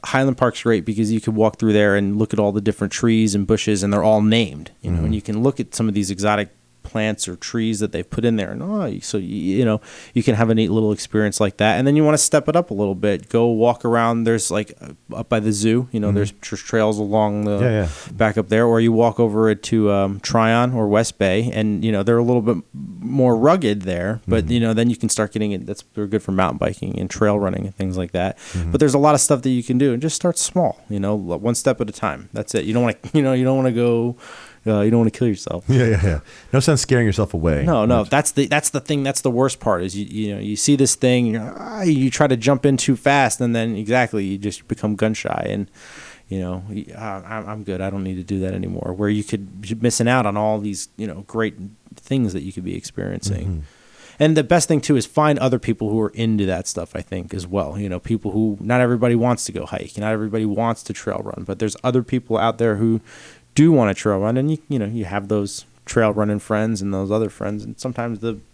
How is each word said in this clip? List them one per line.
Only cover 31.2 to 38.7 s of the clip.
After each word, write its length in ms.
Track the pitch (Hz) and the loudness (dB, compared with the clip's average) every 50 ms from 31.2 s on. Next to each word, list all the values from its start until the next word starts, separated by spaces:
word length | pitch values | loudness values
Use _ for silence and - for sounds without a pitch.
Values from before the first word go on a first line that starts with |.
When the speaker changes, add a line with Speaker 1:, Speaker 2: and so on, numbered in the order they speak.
| 92 87 87 87 | -2 -4 -6 -2
Speaker 1:
one 160 | 101 117 120 | -2 -2 -2
step 260 | - - 139 123 - | 0 0 0 0 0
at 80 | 120 107 | -4 -8
a 40 | 104 | -6
time. 360 | - - 98 71 - - - | -6 -6 -6 -6 -6 -14 -12
That's 220 | - 107 104 - - | -10 -10 -8 -4 -4
it. 120 | 107 - | -4 -2
You 80 | 101 110 | 0 0
don't 80 | 120 120 | 0 0
wanna, 140 | 117 104 _ - | 0 -2 _ -10
<laughs> 80 | - - | -2 0
you 100 | 156 139 | 2 2
know, 100 | 131 131 | 2 2
you 100 | 127 127 | 2 2
don't 140 | 131 135 | 2 2
wanna 140 | 135 131 131 | 2 2 0
go, 460 | 113 117 120 120 117 117 117 120 120 - - - - - - - - _ _ | 2 2 2 2 2 2 0 -2 -4 -8 -14 -20 -20 -20 -20 -20 -20 _ _
uh, 140 | 110 107 104 | 0 2 4
you 80 | 101 107 | 4 4
don't 100 | 117 117 | 4 4
wanna 120 | 113 110 | 4 2
kill 160 | - - 127 | 2 0 0
yourself. 360 | 117 101 - - - - 87 - | 0 0 -2 -6 -8 -8 -8 -2
Speaker 2:
<laughs> 40 | - | 2
Yeah, 160 | 131 127 123 | 2 4 4
yeah, 140 | 113 110 90 82 | 4 2 2 2
yeah. 160 | 98 80 73 - - - - - - - | 2 0 0 -4 -10 -20 -20 -8 0 0
No 60 | 131 | 2
sense 220 | 131 - 151 131 | 4 4 2 2
scaring 240 | - - 131 123 117 | 2 2 2 4 4
yourself 280 | 107 95 - 104 - - | 2 2 2 0 -2 -2
away. 300 | 85 78 85 78 73 147 | 0 2 2 2 2 2
Speaker 1:
No, 200 | 175 160 117 104 | 2 2 2 4
no. 160 | 117 123 117 | 4 2 2
Speaker 2:
Which 80 | 104 - | 2 2
Speaker 1:
That's 220 | 143 139 - - - | 0 0 0 0 0
the, 140 | 147 139 | 0 0
that's 240 | 131 147 151 - - | 2 0 0 0 -2